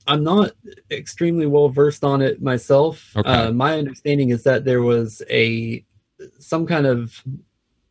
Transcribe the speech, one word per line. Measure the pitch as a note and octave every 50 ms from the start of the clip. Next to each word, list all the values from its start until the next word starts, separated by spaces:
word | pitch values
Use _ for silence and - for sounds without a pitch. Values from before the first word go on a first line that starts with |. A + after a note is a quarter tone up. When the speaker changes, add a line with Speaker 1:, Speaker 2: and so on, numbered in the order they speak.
| -
Speaker 1:
I'm | C#3 D3 D3+
not | D3+ D#3+ F#3+ G#3 G#3 - - _ - G#3 - _ _ -
extremely | D#3 - D3 - - - E3+ E3+ E3+ E3 D3+
well | D3 C#3+ D3 D3 C#3
versed | B2+ C#3+ D3 D3 D3 - D3
on | C#3+ C#3 C3+
it | C3+ B2 - -
myself. | C#3 C3+ B2+ A#2+ - - C#3 C#3 D3+ E3 E3 - - _ -
Speaker 2:
Okay. | A2 G#2 C3
Speaker 1:
Uh, | B2+ - A2+ A2+
my | A#2 B2 C3+ D#3 D#3+ D#3
understanding | D3 C3+ B2+ - - D3 C#3+ C#3+ C3+ B2
is | A#2+ A2+
that | - C#3 B2+ A#2 -
there | C3 B2+ B2
was | A#2+ A#2+ A#2+ A#2 A2+ G#2+ - - - -
a, | A#2+ A#2+ A2+ A2+ A2+ A2+ A2+ A2+ A#2 A2+ _ _ _ _ _ _ _ - D#2 - _ _
some | - - E3 E3 E3+
kind | E3+ E3+ D3+ C#3+
of | C3+ B2 A#2+ A#2 A2+ - - - C3 C3+ - _ _ _ _ _ _ _ _ _ _